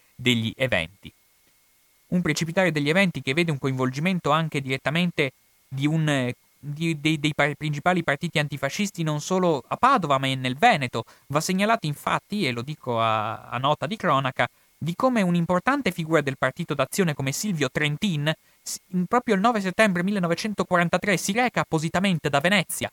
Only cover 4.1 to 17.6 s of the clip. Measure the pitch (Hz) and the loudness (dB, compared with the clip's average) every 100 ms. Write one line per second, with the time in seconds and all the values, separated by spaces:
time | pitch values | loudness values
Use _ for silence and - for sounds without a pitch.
4.1 | 180 139 151 160 147 131 131 135 160 180 | 0 2 0 0 -4 -4 -2 -2 0 0
5.1 | - 139 _ _ _ _ 131 147 160 151 | 0 -4 _ _ _ _ -2 0 2 2
6.1 | 139 123 - _ _ 143 147 170 151 156 | 0 -2 -6 _ _ -12 -4 -2 0 0
7.1 | 156 151 - 147 147 156 143 175 180 - | 2 0 0 0 0 -4 -2 0 0 0
8.1 | 151 175 156 147 143 139 - 202 - 156 | -2 -2 -2 -2 -2 -4 -2 -4 -2 -2
9.1 | 147 - 185 180 143 - 143 247 262 156 | -2 -2 2 2 0 -2 0 4 4 2
10.1 | 135 135 131 127 127 240 175 127 120 - | 0 0 -2 -2 4 4 4 0 -4 -8
11.1 | - - 143 170 185 214 226 151 139 - | -16 -4 -4 0 0 2 0 0 -4 -2
12.1 | 165 - 208 143 120 131 151 127 113 113 | -4 -4 -2 -2 -2 -6 -8 -4 0 2
13.1 | 110 107 107 120 120 139 151 135 220 175 | 2 -2 -8 -8 -2 0 0 -2 -2 0
14.1 | 135 131 - 123 _ _ - 147 175 262 | 2 0 0 -2 _ _ -8 -6 0 0
15.1 | 233 180 175 165 180 254 285 196 175 156 | 2 2 2 2 0 0 0 -2 -4 0
16.1 | 160 139 131 131 - 170 143 135 - 175 | 0 0 -2 -2 -2 -6 -2 -2 0 0
17.1 | 139 135 - 214 160 | 0 -4 -4 -4 -2